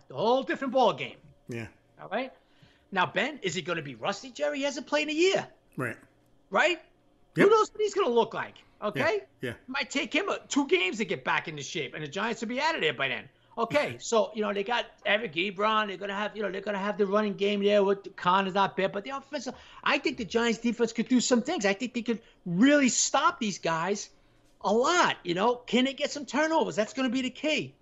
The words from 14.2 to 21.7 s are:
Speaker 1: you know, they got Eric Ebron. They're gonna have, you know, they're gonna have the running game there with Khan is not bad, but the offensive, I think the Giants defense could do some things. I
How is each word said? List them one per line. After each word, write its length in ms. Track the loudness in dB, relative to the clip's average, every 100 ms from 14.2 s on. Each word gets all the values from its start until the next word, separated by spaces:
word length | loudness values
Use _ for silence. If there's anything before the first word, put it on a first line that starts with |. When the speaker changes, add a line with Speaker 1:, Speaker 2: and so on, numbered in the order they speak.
| 2
Speaker 1:
you 80 | -2
know, 100 | -4
they 100 | -2
got 220 | -2 -2 -4 -6 0
Eric 280 | 0 0
Ebron. 540 | -2 -2 0 2 2 0
They're 100 | -4
gonna 180 | -6 -4
have, 200 | -4 -4
you 60 |
know, 100 | -6
they're 100 | -4
gonna 180 | -4 -2
have 180 | -2 0
the 80 | 2
running 300 | 2 0 0
game 260 | 0 2
there 200 | 4 4
with 320 | 4 2 -4 -2
Khan 320 | 2 4 4
is 60 | 2
not 200 | 2 2
bad, 160 | -2
but 120 | -2
the 80 | -8
offensive, 420 | -10 -10 -10 -8 -12 -16 -6
I 160 | 0 0
think 180 | 0 -4
the 80 | -2
Giants 320 | 0 2 2
defense 340 | 0 0 0
could 140 | 0 2
do 120 | 2
some 220 | 4 2
things. 200 | 2 0
I 80 | 0